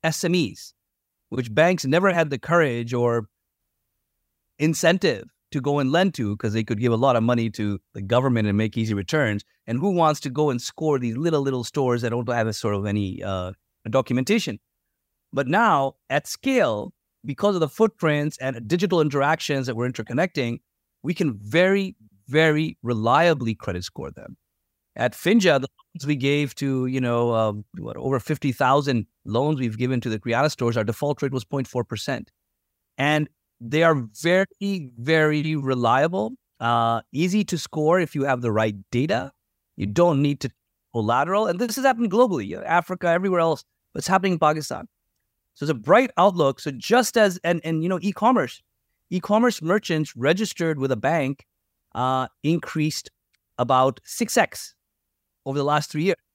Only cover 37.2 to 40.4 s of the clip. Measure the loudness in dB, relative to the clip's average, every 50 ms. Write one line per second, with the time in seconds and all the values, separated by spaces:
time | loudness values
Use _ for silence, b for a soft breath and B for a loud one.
37.2 | -2 0 0 0 0 0 -2 -6 -6 -6 -6 -2 0 2 2 2 0 -2 -2 -2
38.2 | 0 0 0 0 0 0 0 2 2 0 -2 -4 -10 -4 -2 -2 0 0 0 -2
39.2 | -4 -6 -14 _ _ _ _ _ _ _ _ -6 -6 -2 2 4 4 4 4 4
40.2 | 2 0 0 -2